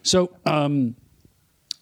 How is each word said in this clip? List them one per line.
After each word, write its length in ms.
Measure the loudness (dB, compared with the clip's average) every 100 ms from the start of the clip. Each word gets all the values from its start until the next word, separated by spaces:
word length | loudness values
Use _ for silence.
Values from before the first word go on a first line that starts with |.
So, 340 | 0 0 0 -4 -2
um, 480 | 0 0 0 -2 -4 _ _ _ _ _ _ -20 -20